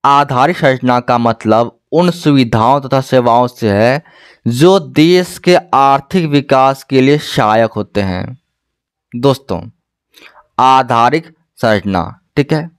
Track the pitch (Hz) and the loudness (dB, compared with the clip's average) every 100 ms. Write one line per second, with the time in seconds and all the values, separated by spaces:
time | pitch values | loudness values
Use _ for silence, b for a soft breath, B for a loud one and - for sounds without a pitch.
0 | 135 143 139 127 147 180 143 131 127 123 | 4 2 2 0 0 0 -2 0 -2 -2
1 | 120 120 117 113 110 110 120 _ _ 160 | -2 -2 -2 -4 0 0 0 _ _ 0
2 | 180 170 151 143 117 110 117 143 135 135 | 0 -2 0 0 0 0 0 0 -2 -4
3 | 127 131 120 120 123 - 110 101 117 139 | 0 0 2 0 0 -4 -2 0 0 -2
4 | b b b b 120 120 170 190 139 127 | b b b b -6 2 2 2 0 0
5 | 160 180 180 - - 175 - 135 139 135 | 2 2 -2 -6 0 0 0 0 2 0
6 | - 190 160 143 135 135 135 135 - 131 | -2 -4 0 -2 0 2 2 -2 -2 0
7 | 135 147 - - 110 110 113 107 98 104 | 2 0 -2 -2 0 2 0 -4 -6 -4
8 | 98 90 98 127 _ _ _ _ _ _ | -4 -6 -10 -14 _ _ _ _ _ _
9 | _ 120 135 131 - 87 110 _ _ _ | _ -2 -2 -2 -6 -10 -10 _ _ _
10 | _ b b b b - 131 131 123 117 | _ b b b b 0 4 4 2 0
11 | 120 160 165 _ _ _ 120 104 98 92 | 0 -2 -8 _ _ _ -2 -2 -2 -4
12 | 85 - _ - 143 156 165 | -6 -12 _ -6 -2 -4 -6